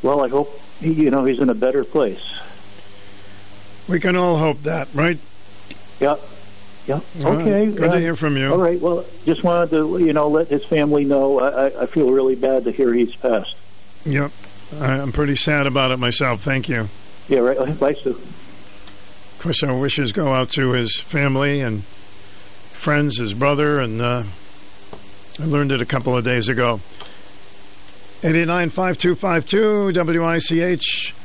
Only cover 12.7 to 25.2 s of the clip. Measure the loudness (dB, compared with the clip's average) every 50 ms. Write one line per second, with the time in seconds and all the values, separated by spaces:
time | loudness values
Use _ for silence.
12.7 | 0 2 2 4 4 4 2 2 0 -2 0 0 2 2 0 -4 -8 -10 -10 -12
13.7 | -12 -12 -12 -12 -12 -8 -4 -2 0 0 0 -2 -6 -10 -12 -12 -12 -12 -12 -10
14.7 | -8 -2 0 0 0 0 -2 -2 0 0 0 2 2 0 2 2 2 2 2 2
15.7 | 2 2 2 2 2 2 0 0 2 2 0 0 0 0 0 0 0 0 0 0
16.7 | -2 -2 -2 -4 -6 -10 -12 -12 -12 -12 -2 2 4 4 4 4 4 2 0 -2
17.7 | 0 0 2 0 0 0 -2 -4 -4 -4 -6 -12 -12 -12 -12 -12 -12 -12 -12 -12
18.7 | -12 -12 -12 -12 -12 -12 -12 -12 -12 -12 -12 -12 -12 -6 -4 -2 0 0 0 0
19.7 | 0 0 0 0 0 0 -2 0 0 0 2 2 2 2 2 0 0 0 2 2
20.7 | 2 2 0 0 -2 -4 -4 -2 0 0 2 2 2 2 2 2 2 0 0 -2
21.7 | -2 -4 -6 -8 -10 -12 -10 -10 -10 -12 -10 -10 -12 -12 -10 -10 -12 -12 -12 -12
22.7 | -10 -6 -2 0 2 2 2 2 0 -2 -4 -4 -2 2 2 2 4 4 2 2
23.7 | 2 2 0 0 -2 0 0 0 0 0 -2 -4 -6 -8 -10 -10 -10 -10 -10 -10
24.7 | -10 -10 -10 -10 -10 -10 -10 -10 -10 -10